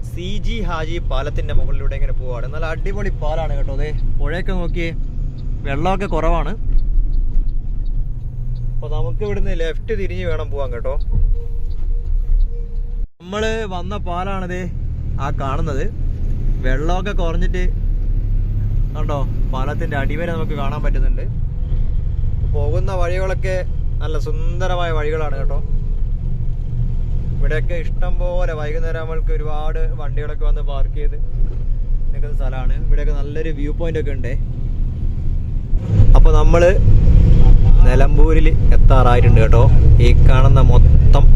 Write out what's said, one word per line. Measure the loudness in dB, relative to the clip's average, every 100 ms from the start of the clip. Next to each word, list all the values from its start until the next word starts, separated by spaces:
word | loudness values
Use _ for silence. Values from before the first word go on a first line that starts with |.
| -12
സി | -10 -6 -4 -4
ജി | -4 -4
ഹാജി | -6 -6 -6 -4
പാലത്തിന്റെ | -4 -4 -6 0 0
മുകളിലൂടെ | 2 0 -2 -2
ഇങ്ങനെ | -2 -2
പോവാണ്. | -4 -6 -6
നല്ല | -6 -6
അടിപൊളി | -6 -6 -4 -4 -4
പാലാണ് | -4 -4 -4 -4
കേട്ടോ. | -4 -4
അതെ | -4 -2 -2 0
പുഴയൊക്കെ | -2 -4 -4 -4
നോക്കിയേ, | -4 -4 -6 -6 -6 -6 -6 -6 -8 -6 -6
വെള്ളമൊക്കെ | -4 -2 -2 -4
കുറവാണ്. | -4 -2 -2 -2 -4 0 0 2 0 0 0 0 0 0 -4 -4 -4 -4 -4 -6 -8 -10 -8 -8 -6 -4
അപ്പൊ | -6 -4 -4
നമുക്ക് | -4 -4 -4
ഇവിടുന്ന് | -2 -2 0
ലെഫ്റ്റ് | -4 -6 -6 -4
തിരിഞ്ഞ് | -4 -6 -4
വേണം | -4 -4
പോവാൻ | -6 -6
കേട്ടോ. | -6 -4 -4 -2 0 0 0 -4 -6 -4 -4 -2 -2 -2 -4 0 0 0 -2 -8 -8 -6 -6 -8 -10
നമ്മള് | -10 -6 -4 -4 -6 -8
വന്ന | -8 -8 -8
പാലാണിത് | -6 -6 -8 -8 -8 -8 -8 -6 -6 -6 -6 -6
ആ | -6
കാണുന്നത്. | -4 -4 -4 -4 -4 -4 -6 -4 -4 -2 -2 -2 -2
വെള്ളമൊക്കെ | -2 -2 -4 -4 -4
കുറഞ്ഞിട്ട് | -2 -2 -2 0 -2 -2 -4 -2 -2 -2 -2 -2 -2 -4 -2 -2 -4 -4
കണ്ടോ, | -4 -4 -4 -2 -2
പാലത്തിന്റെ | -2 -4 -4 -4 -4
അടിവരെ | -4 -4 -4 -4
നമുക്ക് | -4 -4
കാണാൻ | -4 -2 -2
പറ്റുന്നുണ്ട്. | 0 0 0 -4 -4 -6 -4 -4 -2 -2 -2 -2 -2 -2 -2 -2
പോകുന്ന | -2 -2 -2 -2 -2
വഴികളൊക്കെ | -2 -2 -4 -4 -4 -4 -4 -4 -4 -4
നല്ല | -4 -4
സുന്ദരമായ | -4 -4 -2 -2 -4 -2 -2 -2
വഴികളാണ് | -2 -4 -4 -2
കേട്ടോ. | -2 -2 -2 -4 -2 -2 -2 -4 -4 -4 -4 -4 -4 -4 -4 -4 -4 -4 -4 -2
ഇവിടെയൊക്കെ | -2 -2 -2 -4
ഇഷ്ടം | -4 -2 -2 0
പോലെ | 0 0 0 -2
വൈകുന്നേരം | -4 -2 -2 -4
നമ്മൾക്ക് | -4 -4 -2 -2
ഒരുപാട് | -2 -2 -2 0 -2 -2
വണ്ടികളൊക്കെ | -4 -4 -4 -2 0
വന്ന് | 0 0
പാർക്ക് | -4 -6 -2
ചെയ്ത് | -2 -2 -4 0 -2 -2 -2 -2 -2 -2 -2
നിൽക്കുന്ന | -2 -2 -2
സ്ഥലമാണ്. | -4 -2 -2 -2 0
ഇവിടെയൊക്കെ | 0 0 -2
നല്ലൊരു | -4 -4 -4 -4
വ്യൂ | -4 -4
പോയിന്റ് | -4 -4
ഒക്കെ | -4 -4
ഉണ്ട്. | -4 -4 -4 -6 -6 -4 -4 -4 -4 -2 -2 -2 -4 -6 -2 -4 -2 4 8 8
അപ്പൊ | 8 6
നമ്മള് | 4 4 4 4 6 6 6 6 6 6 8 8 8 8 8
നിലമ്പൂരിൽ | 6 4 6 6 6 4 4 4 6
എത്താറായിട്ടുണ്ട് | 6 6 4 4 6 6
കേട്ടോ. | 6 6 6 6 6 6 6
ഈ | 6 6
കാണുന്ന | 6 6 6 6
മൊത്തം | 6 8 6 8 8 8